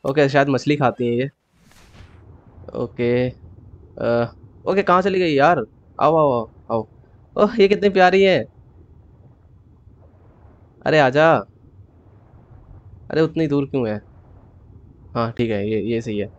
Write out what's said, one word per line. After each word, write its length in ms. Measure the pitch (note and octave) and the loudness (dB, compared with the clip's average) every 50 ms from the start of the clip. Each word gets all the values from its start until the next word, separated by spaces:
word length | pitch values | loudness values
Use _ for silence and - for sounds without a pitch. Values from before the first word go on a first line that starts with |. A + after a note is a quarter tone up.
| - | -6
ओके, 220 | C3 C3+ D3+ C#3+ C3+ | -2 0 0 0 2
शायद 180 | C#3 C#3+ C#3 C#3+ | 2 2 2 2
मछली 260 | C3+ B2 - C#3+ D3 | 0 -2 0 -2 0
खाती 320 | C#3+ C#3 A#2+ G#2+ - B2 | 2 2 0 0 -2 -4
हैं 60 | A#2 A#2 | -2 -2
ये। 160 | A#2+ C3 C#3+ _ _ _ _ _ _ _ _ _ - - - - - - - - - - - - - _ - - - - - - | -2 -4 -6 _ _ _ _ _ _ _ _ _ -20 -20 -20 -20 -20 -20 -20 -20 -20 -20 -20 -20 -20 _ -20 -20 -20 -20 -14 -8
ओके, 540 | A#2+ A#2+ A#2+ - - B2 A#2+ A#2+ B2 B2 B2+ | -8 -8 -8 -6 -4 -2 0 0 0 -2 -4
अ, 1040 | - - - - - - - - - - - - - - - A#2 A#2 A#2+ A#2+ A2+ - - - - - - - | -6 -10 -20 -20 -20 -20 -20 -20 -20 -20 -20 -20 -12 -6 -2 -2 0 0 -2 -4 -8 -18 -20 -20 -20 -12 -6
ओके, 160 | - F#3+ G3 F#3+ | -2 -2 -2 2
कहाँ 180 | - F3 F#3 | 2 2 2
चली 180 | F#3 G3+ F#3 F#3 | 2 0 -2 -2
गई 140 | F#3 E3 D3 | -2 0 2
यार? 260 | C3+ C#3 E3 F3 C#3+ A2 - _ - _ - - - | 2 4 4 2 0 -2 -8 _ -20 _ -20 -6 0
आओ, 160 | - D3 E3 | 0 2 2
आओ, 160 | D#3+ D3+ C#3+ | 2 2 2
आओ, 180 | B2 A#2+ A2 - _ - - - | 0 -2 -4 -6 _ -20 -10 -6
आओ। 160 | A2+ A2+ G#2+ _ - - - _ - - - _ - | -6 -6 -6 _ -18 -20 -20 _ -20 -20 -20 _ -2
ओह, 200 | - G#3 G3+ - A#3 | 0 0 0 2 2
ये 80 | G3 | 2
कितनी 220 | G3 G3+ F3 G3 G3+ | 2 2 0 0 0
प्यारी 340 | F#3+ F#3+ F3+ F3+ F#3 G3 G3 | 2 4 4 4 4 4 4
है। 160 | F#3+ F3+ C3+ A2 - _ - - - - - - _ - - - - - _ - - - _ _ - - _ _ - - _ _ - - _ - - _ _ - - _ - - - - _ - - _ - - | 4 2 0 -2 -6 _ -20 -20 -20 -20 -20 -20 _ -20 -20 -20 -20 -20 _ -20 -20 -20 _ _ -20 -20 _ _ -20 -20 _ _ -20 -20 _ -20 -20 _ _ -20 -20 _ -20 -20 -20 -20 _ -20 -20 _ -8 -4
अरे 140 | C3 D3+ D#3 | 0 2 2
आजा। 320 | C#3 C3 C3 D3 D#3 E3 D#3 A2+ G2 - _ _ - - _ - - _ _ - _ - _ - _ _ - - - _ - - - - - - _ - - - - - | 2 2 2 4 4 4 4 2 -2 -8 _ _ -20 -20 _ -20 -20 _ _ -20 _ -20 _ -20 _ _ -20 -20 -20 _ -20 -20 -20 -20 -20 -20 _ -20 -20 -20 -14 -6
अरे 100 | - D3+ | -2 -2
उतनी 260 | D#3+ D#3 D#3 D#3+ D#3+ | -2 -2 -2 -4 -2
दूर 180 | D3 C#3+ C#3+ C#3+ | -2 -2 -4 -4
क्यों 220 | C#3 - C3+ A#2+ G#2+ | -4 -4 -4 -4 -4
है? 60 | G#2+ G2+ - - - - - - - - - - _ - - - - - - - - - - - - | -6 -8 -10 -16 -20 -20 -20 -20 -20 -20 -20 -20 _ -20 -20 -20 -20 -20 -20 -20 -20 -20 -20 -10 -6
हाँ 160 | A#2+ A#2 A2+ | -6 -6 -4
ठीक 200 | A2+ - A#2+ A2+ | -4 -4 -4 -2
है, 180 | G#2+ G2+ G2+ G#2+ | -2 -4 -4 -4
ये, 120 | A2 G#2+ | -4 -4
ये 200 | G2+ A2 A#2 A#2 | -2 -4 -4 -4
सही 160 | A2+ A#2+ G#2 | -4 -6 -6
है। 100 | G2+ G2 - - | -6 -8 -8 -10